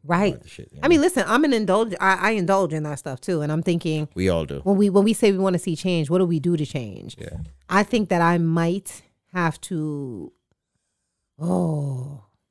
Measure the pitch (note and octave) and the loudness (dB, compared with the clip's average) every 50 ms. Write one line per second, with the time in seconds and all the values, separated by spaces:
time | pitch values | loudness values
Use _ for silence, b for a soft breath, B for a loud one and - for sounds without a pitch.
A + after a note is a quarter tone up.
0 | _ C#3+ E3+ F3 G3+ G3 - - - - - - - - _ C#3 - C#4+ E4+ D4+ | _ 0 0 2 2 0 0 -4 -12 -20 -20 -20 -20 -20 _ -4 2 4 4 4
1 | C#4+ - F4+ B3+ F#3+ - G#3+ B3+ D#4 D4+ C4 A3+ G#3+ F#3 F#3 G#3 A3+ A3+ F#3 - | 4 2 2 0 0 2 2 2 4 2 2 0 2 2 2 2 2 0 -2 -2
2 | - F#3+ F#3+ F3+ - G#3 A3+ G#3+ F3+ E3+ G3 F#3+ F#3+ D#3+ D#3 D#3 D3+ D3+ D3 C#3 | 2 2 2 2 2 0 0 0 2 2 2 2 2 0 -2 -4 -4 -4 -8 -8
3 | - - C3+ B2+ - - F#3 D#3+ D3+ D3 D3+ E3 D#3+ F#3+ E3+ E3+ - E3 D#3 D#3 | -8 -8 -10 -8 -4 -2 -2 -2 0 0 -2 0 0 0 0 0 0 -2 -2 -2
4 | D3+ D3 _ - F#2 F#2+ F2 E2 D#2+ C2 C#2+ C#2 - F#3+ G3+ F#3+ G#3 G3+ F3+ G3+ | -4 -6 _ -2 0 2 2 0 -2 -4 -8 -4 0 0 2 4 4 4 4 4
5 | G3 A3 A3+ - - G#3+ G3 F#3 F#3+ F#3+ F3+ E3+ - - E3 D3+ - F#3 F3+ E3 | 4 4 2 4 4 2 4 4 2 0 0 0 -2 -2 -4 -2 -2 0 0 0
6 | D#3 C#3 E3+ F3+ F#3 F3 E3+ D#3 C3+ F3 F3 D#3 D3+ - - C#3+ A#2+ G#2 F#2+ - | 0 0 2 2 2 2 0 0 0 0 0 0 -2 -4 -4 -8 -8 -8 -12 -14
7 | G1+ - - - - - - - D#3+ - - _ _ _ F3+ G3 G#3 - - A#3+ | -14 -16 -16 -14 -14 -12 -10 -10 -12 -12 -16 _ _ _ 2 2 2 2 0 -2
8 | G#3+ F3 F#3+ F3 E3+ E3+ F3 F3 E3+ E3 D#3+ E3+ E3 E3+ F3 G3 F#3+ - - - | 0 2 2 2 4 4 4 2 2 2 2 2 0 0 -2 -4 -6 -10 -16 -16
9 | _ _ _ _ _ _ - F3+ F3 E3 D3+ - - - F#3+ D#3+ D3+ D#3 D3 C#3+ | _ _ _ _ _ _ -6 -2 -2 -2 -2 -6 -10 -8 -6 -6 -4 -4 -6 -6
10 | C#3+ C3 A#2 G2 D2+ C#2 _ _ _ _ _ _ _ _ _ _ _ _ _ _ | -8 -8 -10 -10 -12 -14 _ _ _ _ _ _ _ _ _ _ _ _ _ _
11 | _ _ _ _ _ _ _ - D3+ E3+ F3+ F3+ F3 E3 D#3 D3 C#3+ C#3 C3+ C3 | _ _ _ _ _ _ _ -8 -2 0 0 0 0 0 -2 -2 -4 -4 -6 -6
12 | C3 C#3+ C#3+ B2 G2+ _ _ _ _ _ | -8 -10 -12 -16 -18 _ _ _ _ _